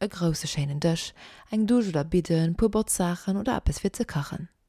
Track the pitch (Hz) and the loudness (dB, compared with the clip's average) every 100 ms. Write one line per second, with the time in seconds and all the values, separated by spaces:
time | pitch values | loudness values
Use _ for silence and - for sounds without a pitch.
0 | 202 - 170 151 151 - 143 147 165 165 | -6 -2 0 0 -4 -4 -2 0 0 0
1 | - - - - - 214 214 247 208 160 | -4 -12 -20 -20 -4 0 4 4 4 0
2 | 156 180 165 165 165 170 220 220 220 - | 2 0 2 2 2 2 2 2 0 0
3 | 175 175 - 196 233 - - 147 196 - | 0 -2 -2 -2 0 0 0 0 -2 -2
4 | 240 151 143 - 165 _ | -4 -4 -4 -8 -12 _